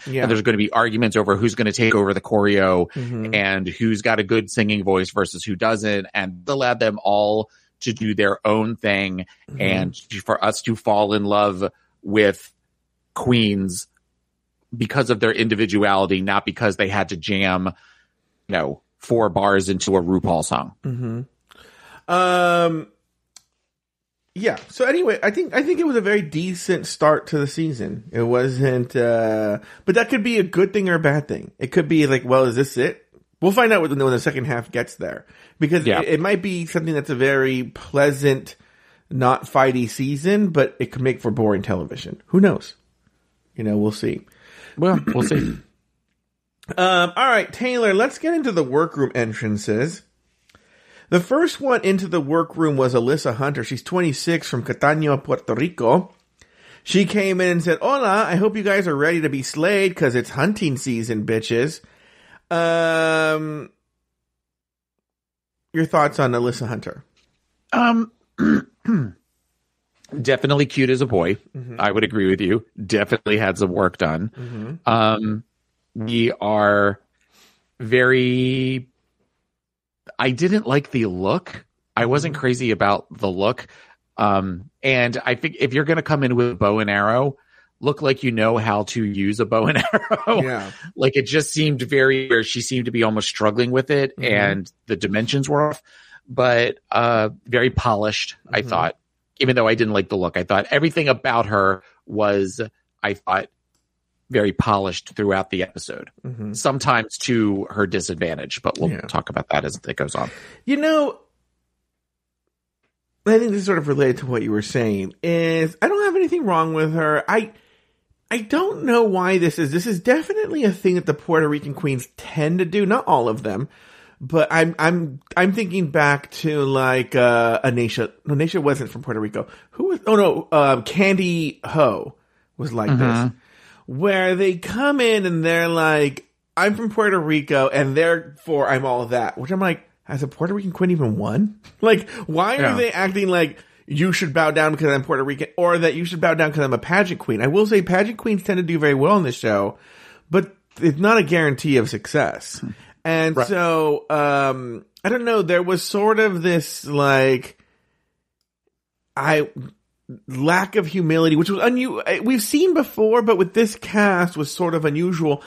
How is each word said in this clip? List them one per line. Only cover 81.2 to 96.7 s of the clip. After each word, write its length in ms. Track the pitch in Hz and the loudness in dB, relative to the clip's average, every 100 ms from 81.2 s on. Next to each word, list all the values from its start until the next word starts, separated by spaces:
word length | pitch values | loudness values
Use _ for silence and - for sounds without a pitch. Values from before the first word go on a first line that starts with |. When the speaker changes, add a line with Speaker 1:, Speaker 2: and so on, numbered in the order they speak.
| 95 160 - - - _ _ - | -2 -2 -4 -20 -20 _ _ -2
Speaker 2:
I 100 | 117 | 0
wasn't 260 | 143 160 | 0 -2
Speaker 1:
Mm-hmm. 80 | 139 | -4
Speaker 2:
crazy 300 | 131 123 123 | -2 0 0
about 340 | 98 101 101 - 110 | 0 2 0 -4 -6
the 120 | 101 | -4
look. 380 | 92 101 127 - - - _ _ - | 0 -2 -2 -10 -20 -20 _ _ -2
Um, 520 | 104 98 95 87 - _ | 2 2 -2 -8 -14 _
and 340 | 135 131 120 117 - | 0 2 2 -2 -4
I 100 | 123 | -4
think 200 | 156 - | -4 -2
if 120 | 135 | -2
you're 120 | 131 147 | 0 0
gonna 160 | 165 | -2
come 220 | 156 151 | 0 0
in 120 | 131 123 | 0 2
with 160 | 120 | 0
a 40 | 107 | 2
bow 240 | 104 107 | 0 2
and 100 | 104 | 0
arrow, 480 | 101 101 120 139 139 _ _ _ _ | 0 2 2 0 -4 _ _ _ _
look 220 | 135 143 | -4 -2
like 220 | 143 135 | 0 0
you 100 | 131 | 0
know 240 | 113 110 117 | 0 2 2
how 260 | 110 104 | 0 -2
to 220 | 104 123 107 | -2 -4 -4
use 340 | 98 98 104 | -2 -2 -2
a 60 | 104 | 0
bow 220 | 113 110 | 0 2
and 100 | - 698 | 0 0
<laughs> 40 | |
arrow. 480 | - - 214 - 226 | -2 0 -4 0 0
Speaker 1:
Yeah. 300 | 131 117 98 - 165 - | 0 -4 -8 -14 -16 -2
Speaker 2:
Like, 180 | 135 139 | 0 0
it 120 | 127 | 0
just 260 | 151 147 | 0 -2
seemed 280 | 151 151 135 | -2 0 -2
very, 460 | 120 139 135 135 131 | -2 2 2 2 2
where 160 | 117 | 0
she 160 | 110 120 | 0 -6
seemed 280 | - 127 120 | -4 -4 -2
to 40 | |
be 120 | 117 | 0
almost 260 | 110 107 - | 0 0 -4
struggling 420 | - 107 107 123 | 0 0 2 0
with 180 | 127 131 | 0 0
it, 280 | 143 135 - | 0 -2 -4
Speaker 1:
Mm-hmm. 160 | 127 | 0
Speaker 2:
and 400 | 104 101 98 90 _ - | 2 2 0 -6 _ -6
the 100 | 104 | -4
dimensions 500 | 104 104 117 139 135 | -2 -2 -2 -2 0
were 220 | 143 151 | 0 0
off, 120 | 151 _ - - - - | -4 _ -20 -20 -20 -14
but, 520 | 123 123 120 120 | -2 2 2 0